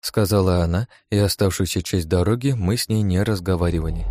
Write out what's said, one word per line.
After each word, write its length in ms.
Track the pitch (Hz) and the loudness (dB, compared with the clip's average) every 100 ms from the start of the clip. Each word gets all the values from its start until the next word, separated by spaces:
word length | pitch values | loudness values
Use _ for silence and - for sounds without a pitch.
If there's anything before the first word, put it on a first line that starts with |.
сказала 600 | - - 101 104 92 90 | -4 -2 2 2 4 2
она, 260 | 85 87 120 - _ | 2 0 -4 -10 _
и 60 | 104 | 0
оставшуюся 680 | 101 - 98 - 92 - | 0 2 0 0 -2 -2
часть 260 | 87 95 80 | -2 -2 0
дороги 440 | 90 87 120 131 | 0 2 0 -2
мы 240 | 127 90 120 | -2 -2 -2
с 120 | - | -2
ней 140 | 110 | -2
не 200 | 104 90 | 0 0
разговаривали. 800 | 104 104 87 92 85 85 80 82 - | 0 -2 -2 0 0 0 -2 -4 -4